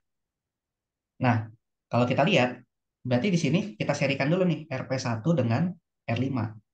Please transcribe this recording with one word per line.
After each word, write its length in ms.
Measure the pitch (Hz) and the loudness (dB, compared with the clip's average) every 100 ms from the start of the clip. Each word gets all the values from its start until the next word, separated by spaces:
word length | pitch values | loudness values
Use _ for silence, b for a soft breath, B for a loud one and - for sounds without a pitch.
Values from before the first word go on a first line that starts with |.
| _ _ _ _ _ _ _ _ _ _ _ - | _ _ _ _ _ _ _ _ _ _ _ -2
Nah, 320 | 123 110 - - _ _ _ | 0 2 -2 -12 _ _ _
kalau 160 | 117 123 | 0 2
kita 160 | 131 | 2
lihat, 400 | 170 156 123 - - _ _ _ | 4 4 2 -2 -16 _ _ _
berarti 320 | 127 123 202 | -2 0 2
di 40 | 170 | 0
sini 180 | 135 160 - | 2 0 -2
kita 160 | - 147 | -4 -4
serikan 400 | 135 139 135 139 | -2 -2 0 0
dulu 160 | 185 180 | 2 2
nih 240 | 147 - | -2 -4
R 160 | 131 117 | -8 -4
P 80 | |
satu 400 | 131 123 110 160 | -4 -4 -2 0
dengan 320 | 156 117 120 180 - _ _ - | 2 2 2 0 -4 _ _ -4
R 120 | 117 | -2
lima. 320 | 135 131 107 - - | -2 -2 -4 -8 -20